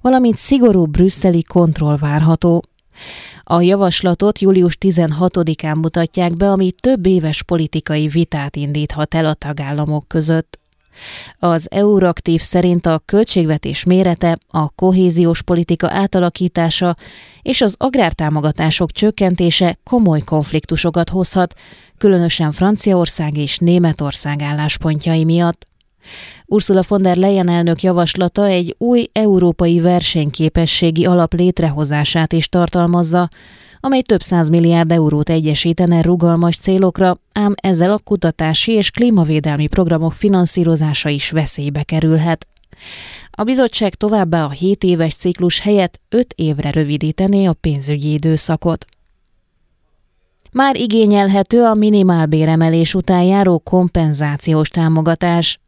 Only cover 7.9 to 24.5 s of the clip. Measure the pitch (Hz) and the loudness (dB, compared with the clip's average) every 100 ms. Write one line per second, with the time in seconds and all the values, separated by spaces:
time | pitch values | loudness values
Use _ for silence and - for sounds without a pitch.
7.9 | 151 151 151 165 151 139 - 143 147 151 | -4 -2 -2 -2 -4 -6 -8 -6 -6 -6
8.9 | - 151 165 156 151 143 147 139 147 151 | -6 -4 0 -2 -2 -8 -10 -8 -6 -4
9.9 | 151 - 165 156 160 - - _ _ _ | -6 -4 -4 0 -2 -4 -18 _ _ _
10.9 | _ - - - _ 175 165 165 - 208 | _ -20 -18 -20 _ -2 -2 -2 0 2
11.9 | 202 180 170 - 165 - 180 180 175 170 | 2 2 0 -2 -2 0 0 2 0 0
12.9 | 160 - 202 220 190 160 151 - 143 180 | -4 0 0 0 0 0 -2 -4 -4 0
13.9 | 185 190 170 170 165 _ 165 151 - 185 | 2 2 0 -2 -2 _ -4 -4 0 2
14.9 | 185 185 170 170 165 - 170 170 170 170 | 4 2 2 2 0 -2 -2 0 -2 -2
15.9 | - 196 185 175 - 180 - 170 - 180 | -2 -2 0 -2 -2 -4 -2 -2 0 -2
16.9 | 170 - - - - - 254 214 - 269 | -4 -10 -20 -20 -12 -6 0 0 0 -2
17.9 | 254 175 - 156 156 151 147 160 - 165 | 0 0 0 -2 0 -2 -2 -2 0 -4
18.9 | - 214 - 190 180 170 165 175 - - | 0 -2 0 0 2 0 2 0 -2 -2
19.9 | 247 202 156 - 156 147 156 - 165 170 | 0 2 0 -2 -4 -2 -4 -4 -4 -2
20.9 | 165 165 190 180 190 180 - - - _ | -2 -2 -2 -2 0 -2 -4 -20 -20 _
21.9 | _ 208 185 170 - 160 147 190 208 - | _ 2 4 0 -2 -4 0 0 0 0
22.9 | 185 170 - 151 147 143 - 170 175 170 | 0 0 -2 -4 -4 -6 -2 2 2 2
23.9 | 156 143 - 147 147 147 | -2 -6 -4 -4 -4 -4